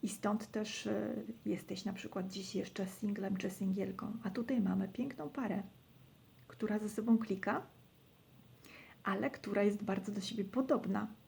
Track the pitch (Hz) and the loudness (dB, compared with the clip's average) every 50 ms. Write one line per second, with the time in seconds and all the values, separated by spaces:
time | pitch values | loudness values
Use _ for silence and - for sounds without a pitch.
0 | - 202 - - - 208 214 220 - - - 220 214 214 - - - 214 214 202 | -4 -4 -6 0 0 2 2 2 -2 -2 -2 -4 -2 -2 -4 -6 -2 0 0 0
1 | 214 214 233 220 214 - 220 - - 208 202 - - - 196 185 - 202 190 - | 0 0 -2 -4 -6 -8 -10 -8 -2 -2 -2 -2 -2 -6 -8 -4 -4 -4 -4 -4
2 | - - - 196 185 190 185 190 190 - - 190 196 - - - 196 185 - - | -8 -8 -4 -4 -4 -4 -4 -6 -8 -4 -2 -2 -2 -2 -2 -4 -4 -4 -4 -4
3 | - 202 202 196 190 196 196 185 190 190 185 - 202 190 185 202 190 190 190 - | -2 -2 -2 0 -2 -2 -2 0 -2 -4 -2 0 0 0 2 2 0 -2 -2 -6
4 | - - 208 - - 202 190 - 233 - 269 240 202 185 185 190 190 190 - - | -6 -6 -6 -4 -4 -4 -2 -2 0 2 2 4 4 4 4 4 2 0 0 -2
5 | 247 277 - - 302 294 - - 262 208 190 202 196 - - - - - - - | -2 -2 -2 -6 -6 -6 -4 -4 -2 0 0 0 -2 -4 -10 -20 -20 -20 -20 -20
6 | - - - - - - - - - - - - - 214 208 214 208 214 214 - | -20 -20 -20 -20 -20 -20 -20 -20 -20 -20 -8 -4 -2 0 0 0 0 -2 -2 -2
7 | 214 233 226 220 - - 196 185 - - 220 320 392 - - - - - - - | 6 6 6 6 6 2 -2 0 2 0 0 0 -2 -6 -16 -20 -20 -20 -20 -20
8 | - - - - - - - - - - - - - - - - - - - - | -20 -20 -20 -20 -20 -20 -20 -20 -20 -20 -20 -20 -20 -20 -20 -18 -20 -20 -20 -6
9 | - 202 190 196 220 277 - - - 214 202 202 202 208 208 208 - - 196 196 | -2 0 0 2 2 0 -2 -2 -6 0 4 6 6 6 6 4 0 0 0 0
10 | 190 - 202 208 190 - - - 196 190 - 254 262 262 302 226 226 - 190 208 | 0 -2 -4 -2 -4 -4 -2 -2 -2 0 2 0 4 4 4 4 4 2 0 0
11 | 214 220 - - - | 0 -2 -6 -12 -20